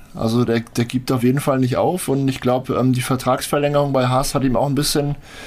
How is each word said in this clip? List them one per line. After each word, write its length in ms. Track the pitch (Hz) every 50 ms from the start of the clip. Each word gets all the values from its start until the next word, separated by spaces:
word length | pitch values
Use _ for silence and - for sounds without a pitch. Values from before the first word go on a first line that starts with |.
| - - -
Also, 300 | - 98 113 113 123 120
der, 160 | 110 117 117
der 260 | 113 - - - 117
gibt 260 | 120 - 127 120 -
auf 120 | 135 123 117
jeden 160 | 123 127 143
Fall 200 | - - 135 131
nicht 180 | 131 123 127 82
auf 320 | 101 135 170 185 - -
und 180 | 139 139 139 135
ich 140 | 131 -
glaub, 280 | - 123 123 131 127 -
ähm, 220 | - 90 123 131
die 100 | 127 127
Vertragsverlängerung 920 | 123 - 131 127 - 127 127 135 - - - 147 143 143 147 143 143 143 135
bei 140 | 131 127 123
Haas 280 | 127 131 143 - -
hat 80 | 139 123
ihm 140 | 135 120 110
auch 100 | 123 143
ein 80 | 135
bisschen, 400 | 131 151 151 - 151 143 143 147 - - - - - -